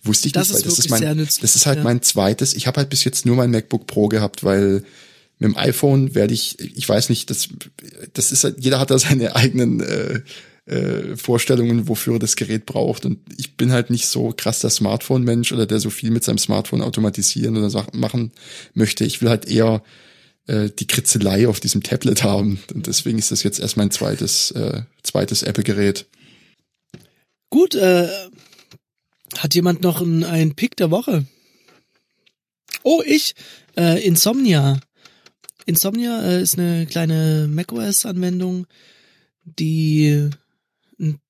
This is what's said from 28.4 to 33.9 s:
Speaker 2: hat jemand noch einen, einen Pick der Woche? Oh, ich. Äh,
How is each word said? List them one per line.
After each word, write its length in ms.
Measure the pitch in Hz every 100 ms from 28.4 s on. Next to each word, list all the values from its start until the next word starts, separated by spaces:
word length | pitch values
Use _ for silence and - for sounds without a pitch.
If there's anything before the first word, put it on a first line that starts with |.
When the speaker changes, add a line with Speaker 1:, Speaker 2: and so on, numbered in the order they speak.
| _ - _ - _ _ _ _ _ -
Speaker 2:
hat 160 | 151
jemand 280 | 165 175 175
noch 180 | 180 170
einen, 220 | 175 165
einen 300 | 170 165 160 147
Pick 200 | 240 -
der 140 | 175
Woche? 360 | 170 - 185 135 _ _ _ _ _ _ _ _ _ _ _ _ _ _ -
Oh, 200 | - 330
ich. 300 | 302 302 - - - - _ -
Äh, 280 | 170